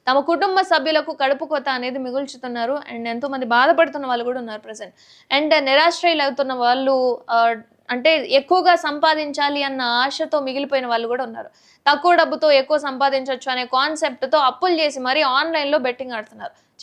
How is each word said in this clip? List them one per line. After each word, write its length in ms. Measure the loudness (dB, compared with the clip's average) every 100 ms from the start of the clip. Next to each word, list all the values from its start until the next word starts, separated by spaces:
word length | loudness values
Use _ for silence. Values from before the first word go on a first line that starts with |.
| 0
తమ 100 | 0
కుటుంబ 400 | 2 0 2 0
సభ్యులకు 520 | 2 0 2 -2 -2
కడుపు 320 | -4 -2 -2
కోత 240 | -4 -4 -2
అనేది 300 | -4 -4 -6
మిగుల్చుతున్నారు. 840 | -6 -6 -8 -10 -10 -6 -4 -4 -8 -10
And 120 | -6
ఎంతో 200 | -6 -6
మంది 180 | -6 0
బాధపడుతున్న 600 | 4 4 4 2 0 -4
వాళ్ళు 180 | -2
కూడా 140 | -2 -6
ఉన్నారు 220 | -8 -12
present. 320 | -14 -16 -16 _ _ -20 -2 0
And 280 | 4 2
నిరాశ్రయులు 580 | 4 4 4 2 0 2
అవుతున్న 300 | 0 -2 -4
వాళ్ళు, 680 | 0 0 2 2 2 0 -2 0
ఆ, 240 | 2 2 0 -10 _ -8
అంటే 380 | 0 2 2 2
ఎక్కువగా 460 | 2 4 4 6
సంపాదించాలి 880 | 4 2 0 2 2 -2 -2 -2 -2
అన్న 200 | -4 -2
ఆశతో 580 | -2 0 0 -2 -2 -2
మిగిలిపోయిన 460 | -2 -4 -2 -2 0
వాళ్ళు 220 | -2 -2
కూడా 160 | -4
ఉన్నారు. 260 | -6 -10 -16 _ _ _ 0
తక్కువ 240 | 2 4
డబ్బుతో 360 | 4 2 2 4
ఎక్కువ 280 | 4 2 -2
సంపాదించొచ్చు 760 | -2 -2 0 0 -4 -6 -4
అనే 120 | -6
కాన్సెప్ట్తో 760 | -2 -2 -2 -2 -4 -4 0 2
అప్పులు 420 | 2 0 0 2
చేసి 200 | 0 -2
మరీ 220 | -2 0
ఆన్లైన్లో 560 | 2 0 0 -2 0 0
బెట్టింగ్ 340 | -2 -6 -8
ఆడుతున్నారు. 400 | -10 -12 -14 -16 _ _ _